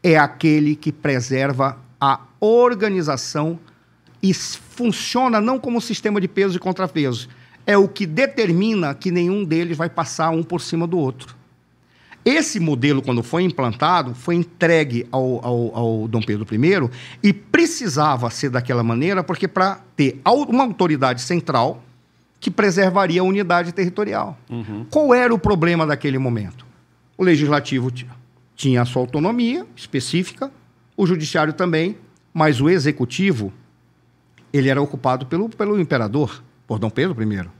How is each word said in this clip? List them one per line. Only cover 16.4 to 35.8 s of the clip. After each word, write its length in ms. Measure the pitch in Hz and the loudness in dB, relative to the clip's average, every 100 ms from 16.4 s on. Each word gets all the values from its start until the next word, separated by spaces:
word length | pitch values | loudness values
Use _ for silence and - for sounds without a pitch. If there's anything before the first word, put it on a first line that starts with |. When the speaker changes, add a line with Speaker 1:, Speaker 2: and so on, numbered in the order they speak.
Speaker 1:
primeiro 460 | 107 107 151 196 127 - - - | -4 0 2 2 0 -4 -18 0
e 100 | 202 | 0
precisava 960 | - - - 330 - 220 139 151 131 120 | 0 0 2 2 0 -4 0 2 2 -2
ser 220 | - 143 | -4 -2
daquela 320 | 123 123 123 | -2 -2 0
maneira, 420 | 117 117 165 190 | 0 0 0 -2
porque 240 | 165 175 190 | -4 -4 -2
pra 320 | - 185 190 - - | 0 0 -2 -12 0
ter 240 | 139 - | 0 2
au-, 220 | - 254 | 2 2
uma 200 | 285 240 | 2 0
autoridade 580 | 262 180 180 147 131 123 | 0 0 0 2 0 0
central 600 | - 175 156 131 131 - - _ _ _ _ _ | -2 -2 0 0 0 -2 -16 _ _ _ _ _
que 120 | - | -6
preservaria 720 | 170 202 175 190 185 185 175 | 0 2 4 2 2 2 2
a 20 | |
unidade 480 | 185 196 185 175 175 | 2 0 2 0 0
territorial. 680 | 185 180 180 208 101 202 147 _ | -2 -2 -2 -4 -4 -6 -10 _
Speaker 2:
Uhum. 360 | 120 107 104 123 | -10 -8 -10 -2
Speaker 1:
Qual 240 | 302 294 | 0 4
era 180 | 247 247 | 4 4
o 40 | 226 | 2
problema 480 | 208 190 170 170 156 | 2 2 2 2 0
daquele 320 | 143 147 131 | 0 -2 -2
momento? 480 | 131 117 95 - - _ _ _ _ - | -2 -4 -6 -12 -20 _ _ _ _ 0
O 80 | |
legislativo 680 | 185 156 147 147 143 135 127 | 2 4 4 0 0 -2 -2
ti-, 160 | 123 - - _ _ _ | -6 -14 -20 _ _ _
tinha 280 | - 139 123 | -4 2 2
a 20 | |
sua 160 | 123 127 | 2 -2
autonomia 680 | 123 147 175 240 233 302 415 | -2 -2 -2 0 -2 -2 -8
específica, 760 | - - 135 123 165 185 - 277 - _ _ _ - | -18 -8 -6 -2 -4 -4 -8 -12 -12 _ _ _ -2
o 100 | 180 | 0
judiciário 480 | 175 151 165 156 | 0 -2 0 -2
também, 420 | 156 180 160 170 214 - _ _ | -2 -2 0 -2 -6 -18 _ _
mas 260 | 165 156 123 | 2 2 4
o 80 | 160 | 4
executivo, 840 | 185 143 143 123 - 196 131 101 - _ _ _ _ _ _ _ _ _ | 4 2 0 -4 0 0 0 -4 -10 _ _ _ _ _ _ _ _ _
ele 160 | 143 135 | 0 2
era 120 | 135 | 2
ocupado 440 | 143 131 127 127 | 0 -2 -2 -2
pelo, 240 | 131 165 220 | -2 -4 -4
pelo 320 | - 208 208 | -4 -2 0